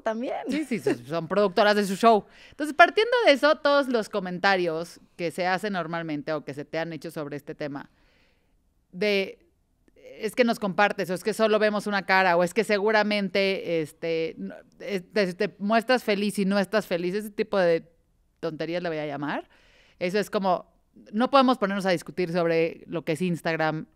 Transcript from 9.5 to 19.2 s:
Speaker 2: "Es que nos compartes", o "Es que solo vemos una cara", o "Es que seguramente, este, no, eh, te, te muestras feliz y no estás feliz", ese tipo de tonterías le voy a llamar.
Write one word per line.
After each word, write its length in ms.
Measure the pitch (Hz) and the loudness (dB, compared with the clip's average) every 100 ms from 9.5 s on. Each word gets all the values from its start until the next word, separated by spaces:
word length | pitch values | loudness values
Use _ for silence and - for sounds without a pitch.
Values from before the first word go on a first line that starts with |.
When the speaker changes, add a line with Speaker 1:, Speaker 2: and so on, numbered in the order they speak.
| _ _ _ _ _ - - | _ _ _ _ _ -20 -10
Speaker 2:
"Es 140 | 214 | -4
que 100 | - | 0
nos 140 | 233 208 | 0 0
compartes", 520 | 202 175 202 208 170 | -2 2 2 2 -4
o 40 | |
"Es 80 | 175 | -4
que 80 | 214 | -4
solo 240 | 208 220 208 | 0 2 4
vemos 280 | 214 214 208 | 2 0 -2
una 200 | 202 180 | -2 2
cara", 300 | 190 190 170 | 4 4 4
o 80 | |
"Es 100 | 180 | 2
que 100 | - | 0
seguramente, 1160 | 208 208 214 214 208 208 196 202 196 190 - 165 | 0 2 2 2 2 0 -2 0 0 0 -2 -4
este, 540 | 151 - 165 165 160 - | -4 -8 -6 -4 -4 -8
no, 160 | 190 80 - - | -14 -14 -20 -16
eh, 200 | 175 196 | -8 -8
te, 320 | 180 214 185 | -4 -2 -2
te 200 | 175 208 - | -2 -4 -4
muestras 440 | 202 226 226 247 | -2 0 2 0
feliz 340 | 226 202 208 208 | 0 0 0 0
y 60 | |
no 140 | 190 202 | 0 0
estás 280 | 185 214 - | 0 -2 -2
feliz", 280 | 175 175 | -2 -2
ese 160 | 202 214 | -4 -6
tipo 280 | 208 214 202 | -6 -2 2
de 300 | 175 165 - _ _ _ _ _ | 4 2 -2 _ _ _ _ _
tonterías 420 | 160 151 160 175 | -8 -6 -6 -6
le 60 | 175 | -4
voy 100 | 156 | -6
a 80 | 151 | -6
llamar. 420 | 143 | -6